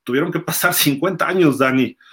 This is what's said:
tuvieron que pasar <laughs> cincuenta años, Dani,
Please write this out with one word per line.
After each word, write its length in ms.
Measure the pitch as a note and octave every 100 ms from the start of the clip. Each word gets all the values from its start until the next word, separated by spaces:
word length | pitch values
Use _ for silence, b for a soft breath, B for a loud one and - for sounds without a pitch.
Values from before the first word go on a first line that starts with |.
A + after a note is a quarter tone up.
tuvieron 280 | - C3 F3
que 80 | E3
pasar 340 | E3+ D#3+ F3
<laughs> 0 |
cincuenta 540 | E3+ D3+ C#3 F#3 E3+ D3
años, 320 | F#3 D#3+ B2+
Dani, 380 | C3 C3 A#2+ - B